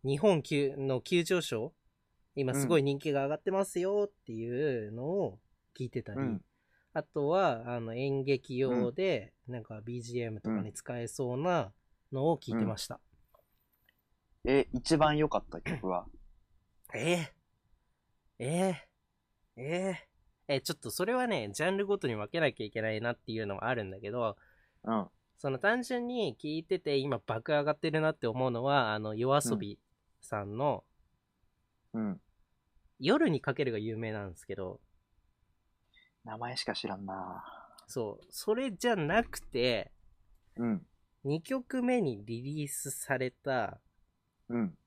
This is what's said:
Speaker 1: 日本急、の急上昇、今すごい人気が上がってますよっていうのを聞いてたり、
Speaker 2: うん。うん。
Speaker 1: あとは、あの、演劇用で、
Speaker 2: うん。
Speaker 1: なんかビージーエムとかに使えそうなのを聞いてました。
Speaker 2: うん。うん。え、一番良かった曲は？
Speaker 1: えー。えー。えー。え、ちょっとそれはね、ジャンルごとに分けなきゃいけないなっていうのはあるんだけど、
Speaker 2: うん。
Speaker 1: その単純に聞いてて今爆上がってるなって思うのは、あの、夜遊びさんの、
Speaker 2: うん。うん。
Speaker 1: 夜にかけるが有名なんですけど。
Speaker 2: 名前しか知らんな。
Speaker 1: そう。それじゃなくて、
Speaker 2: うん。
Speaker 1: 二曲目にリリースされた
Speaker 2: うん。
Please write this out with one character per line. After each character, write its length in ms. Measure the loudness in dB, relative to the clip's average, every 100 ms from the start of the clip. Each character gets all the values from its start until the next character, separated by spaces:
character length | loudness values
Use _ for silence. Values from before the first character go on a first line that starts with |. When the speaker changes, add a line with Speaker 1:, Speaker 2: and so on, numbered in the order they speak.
Speaker 1:
日 140 | -2 4
本 240 | 6 6
急、 340 | 4 2 2 0
の 240 | 0 0
急 220 | 2 2
上 180 | 4 0
昇、 320 | 2 -4 -4 _ _ _ _ _ _
今 200 | -2 0
す 120 | 2 4
ご 120 | 4
い 40 |
人 160 | 4 0
気 140 | 0
が 120 | 0
上 40 | 0
が 80 | 0
っ 60 |
て 80 | 0
ま 140 | 2
す 160 | 0 0
よ 280 | 2 2 0
っ 40 | _ -10
て 60 |
い 560 | -6 -4 0 0 0 -4
う 40 |
の 120 | -6
を 340 | -2 0 -2 -4 _ _ _ -8
聞 60 |
い 60 | -6
て 120 | -6
た 100 | -6
り、 40 | -4
Speaker 2:
う 40 |
ん。 40 | -2
う 20 |
ん。 140 | -4 _ _ _ _ _
Speaker 1:
あ 80 | -6
と 260 | -4 0 2
は、 460 | 4 4 2 -2
あ 60 | -4
の、 140 | -4
演 300 | -2 0 0
劇 340 | 2 2 2 0
用 340 | 2 4 2
で、 400 | 2 2 0 -2 _ -10
Speaker 2:
う 40 |
ん。 20 |
Speaker 1:
な 60 | -10
ん 20 |
か 180 | -8 -10
ビ 180 | -8 -8
ー 20 |
ジ 160 | -4 -4
ー 60 |
エ 60 | -4
ム 100 | -4
と 100 | -2
か 100 | -2
に 120 | -2
使 260 | -8 -8 -6
え 100 | -6
そ 260 | -4 -2
う 20 | 0
な 360 | 2 2 0 -8 _ _ _
の 180 | 0 2
を 80 | 2
聞 180 | 0 0
い 20 |
て 60 |
ま 120 | 0 -2
し 100 | -8
た。 140 | -12 _ _ _ -20 _ _ _ _ _ _ _ _ _ _
Speaker 2:
う 40 | 4
ん。 40 |
う 40 | 4
ん。 20 |
え、 80 | 4
一 240 | -2 2 4
番 200 | 6 6
良 120 | 4
か 100 | 2
っ 60 | -4
た 100 | -8
曲 280 | -6 -4 -2
は？ 180 | -2 -4 -18 -20 -20 _ _ _ _ -12
Speaker 1:
え 200 | -4 0
ー。 1300 | 0 -2 _ _ _ _ _ _ _ _ _ _ _
え 260 | -2 2 2 0 -10 _ _ _ _ _ _ -10
ー。 40 |
え 300 | -4 -2 -2 -4 -12 _ _ _ -2
ー。 60 |
え、 60 | -2
ち 120 | -2
ょ 20 |
っ 40 | -6
と 120 | -6
そ 140 | -2
れ 100 | 0
は 120 | 2 2
ね、 240 | 0 -2
ジ 120 | 0
ャ 60 | 0
ン 60 | 2
ル 100 | 0
ご 120 | 0
と 100 | 0
に 60 |
分 160 | -2 -2
け 100 | 2
な 120 | 0
き 100 | 0
ゃ 40 | -6
い 40 |
け 120 | -2
な 100 | 0
い 80 | 0
な 120 | -2
っ 60 | -4
て 140 | -6
い 80 | -4
う 40 | -4
の 100 | -2
は 120 | -2
あ 60 |
る 100 | -2
ん 60 | -4
だ 100 | -6
け 100 | -6
ど、 260 | -2 -2 -2 -18 _ _ _
Speaker 2:
う 100 | -2
ん。 140 | 0 -2 _ _ _
Speaker 1:
そ 120 | -6
の 80 | 0
単 240 | 2 2
純 240 | 0 -4 -2
に 300 | -2 -2 -2
聞 180 | -6 -6
い 60 |
て 140 | -2 -2
て 200 | 2 0
今 220 | 2 -2 -2
爆 260 | -4 2
上 120 | 2
が 80 | 2
っ 60 | 0
て 120 | 2
る 100 | 2
な 120 | 2
っ 20 | 2
て 100 | -2
思 220 | 2 0
う 20 |
の 140 | 2
は、 300 | 4 4 4
あ 40 | 0
の、 160 | -2
夜 260 | 0 4 4
遊 120 | 4 -2
び 220 | -2 -10 _ _ _ _
さ 240 | -6 -6
ん 120 | -4 0
の、 280 | 0 0 _ _ _ _ _ _ _ _ _ _ _
Speaker 2:
う 40 | -6
ん。 80 | -4
う 40 |
ん。 80 | -6 _ _ _ _ _ _ _ _
Speaker 1:
夜 280 | 0 4 4
に 120 | 2
か 140 | -2
け 100 | -2
る 80 | -2
が 60 | -2
有 180 | -4 -4
名 160 | -4
な 140 | -6 -8
ん 60 |
で 40 | -12
す 100 | -10
け 80 |
ど。 260 | -8 -8 -10 _ _ _ _ _ _ _ _ _ _ _ _ _ _
Speaker 2:
名 140 | -14 -8
前 180 | -6 -4
し 60 |
か 120 | -4
知 120 | -4 -4
ら 100 | -6
ん 80 |
な。 400 | -6 -6 -8 -10 -14 -18 -20 -20 -10
Speaker 1:
そ 320 | -6 -4 -8
う。 40 | -14
そ 240 | -6 0
れ 160 | 0 0
じ 180 | 0 2
ゃ 60 |
な 300 | 2 4 2
く 180 | 0 -8
て、 480 | -6 2 2 2 -2 -14 -20 _ _ -20 _ -4
Speaker 2:
う 80 |
ん。 220 | 0 0 -4 _ _ _
Speaker 1:
二 180 | -4 -4
曲 400 | -2 -4 -2 0
目 180 | 2 4
に 240 | 2 -2
リ 180 | -6 -6
リ 220 | -4 -4 -4
ー 20 |
ス 220 | -6 -8
さ 260 | -8 -2 0
れ 120 | 0
た 480 | _ -2 0 0 -6 _ _ _ _ _ _ -6
Speaker 2:
う 100 | -2
ん。 180 | -2 -4